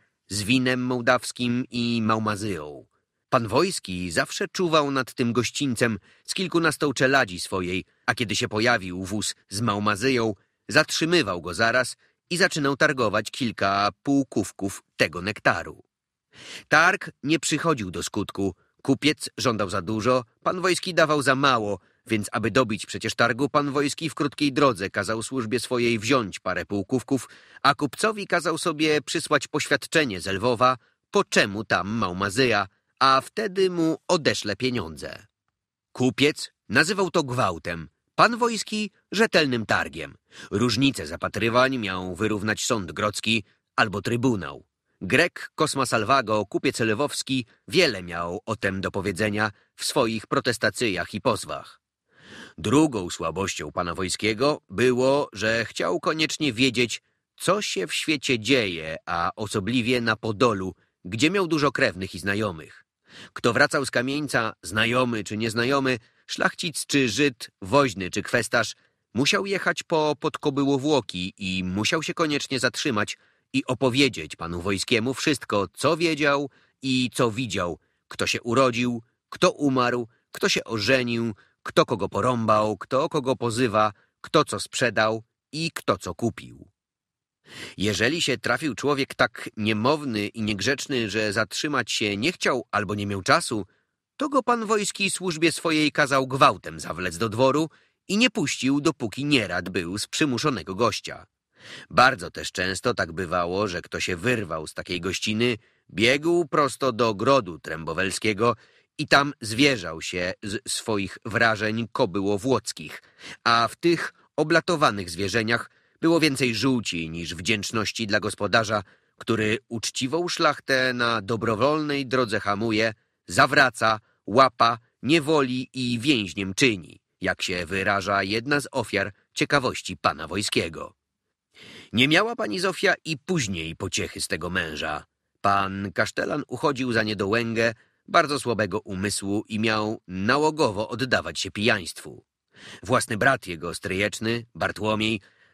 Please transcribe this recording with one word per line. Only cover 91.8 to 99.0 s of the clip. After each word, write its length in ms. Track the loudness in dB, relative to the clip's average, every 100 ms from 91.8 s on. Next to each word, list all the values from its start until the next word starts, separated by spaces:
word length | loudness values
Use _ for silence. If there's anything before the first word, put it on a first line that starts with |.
| -2
się 260 | -2 -2 0
nie 140 | -2
chciał 360 | 0 0 0 0
albo 240 | -2 -2 -2
nie 100 | -4
miał 160 | -2
czasu, 440 | 2 2 2 -4 -6 _ _ _ _ -8
to 120 | -2
go 140 | 0
pan 220 | 0 0 0
Wojski 440 | 0 0 -2 -2
służbie 420 | -2 -4 0 0
swojej 400 | 2 0 2 2
kazał 360 | 2 2 2 2
gwałtem 520 | 4 4 4 -4 -10
zawlec 380 | -8 -6 -4 -2
do 120 | -2
dworu 400 | 4 4 4 0 -6 _ _ -4
i 100 | 2
nie 120 | 2
puścił, 520 | 2 -2 0 0 2
dopóki 440 | 2 0